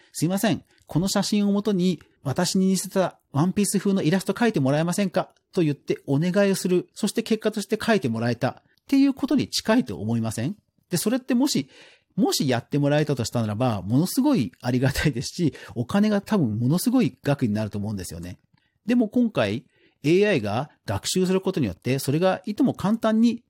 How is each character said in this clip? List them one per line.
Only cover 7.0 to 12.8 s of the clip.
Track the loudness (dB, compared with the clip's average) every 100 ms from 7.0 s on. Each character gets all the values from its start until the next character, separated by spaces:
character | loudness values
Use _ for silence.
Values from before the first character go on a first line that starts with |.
| -4
し |
て | -2
結 | -2 -2
果 | -2
と | -4
し | -4
て | -4
描 | 0 0
い |
て | 0
も | -2
ら | -2
え | -2
た | -4
っ | -6 _ _ -2
て | 2
い | 2
う | 2
こ | 0
と | 0
に | 0
近 | -2 0 2
い |
と | 0 -4
思 | -4 -2
い |
ま | -2
せ | -4 -4
ん？ | -6 _ _ _
で、 | -4
そ | -2
れ | -2
っ |
て | 0
も | 0 0
し、 | 0 -4 -10 -20 _ _ -2
も | 0
し | 0 0
や | 0
っ | -2
て |
も | 0